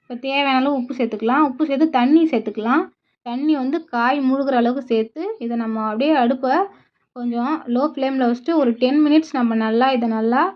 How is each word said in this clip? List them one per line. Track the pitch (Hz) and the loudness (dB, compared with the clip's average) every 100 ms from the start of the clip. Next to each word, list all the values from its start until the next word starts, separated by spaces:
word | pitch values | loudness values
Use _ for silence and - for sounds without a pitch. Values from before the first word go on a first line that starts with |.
இப்போ | _ 240 | _ -10
தேவையான | 262 277 277 262 | -4 -2 0 2
அளவு | 269 277 | 2 0
உப்பு | 247 254 | -4 -4
சேர்த்துக்கலாம். | 233 214 220 262 302 | -4 -2 0 2 0
உப்பு | 254 311 | 0 -2
சேர்த்து | 269 320 262 | 0 2 2
தண்ணி | 247 320 320 | 4 4 4
சேர்த்துக்கலாம். | 233 220 214 214 277 370 _ _ _ - | 0 -2 -6 0 0 0 _ _ _ -10
தண்ணி | 240 294 302 | -4 0 0
வந்து | 262 330 330 | 0 -4 -4
காய் | 240 233 285 262 | -2 0 2 2
முழுகிற | 269 277 254 | 2 2 2
அளவுக்கு | 240 254 254 | 2 0 -2
சேர்த்து | 226 220 - 370 440 233 | -2 -2 -6 -8 -6 -6
இதை | 233 | -4
நம்ம | 226 220 214 | -4 -4 -4
அப்படியே | 214 285 311 | -2 2 2
அடுப்பை | 240 262 254 285 392 - _ _ _ - | 2 0 0 0 -2 -8 _ _ _ -10
கொஞ்சம் | 240 233 240 311 - 240 | -6 -4 -4 -6 -4 -2
லோ | 294 | -2
ஃப்ளேம்ல | 294 262 269 247 | -2 -4 0 0
வச்சுட்டு | 240 - 330 | 0 0 0
ஒரு | 254 226 | 2 2
டென் | 247 294 302 | 0 2 4
மினிட்ஸ் | 302 311 269 | 4 2 -2
நம்ம | 240 220 220 | 0 0 0
நல்லா | 226 262 262 | 2 2 2
இதை | 233 220 | 0 0
நல்லா | 220 247 320 | 0 2 0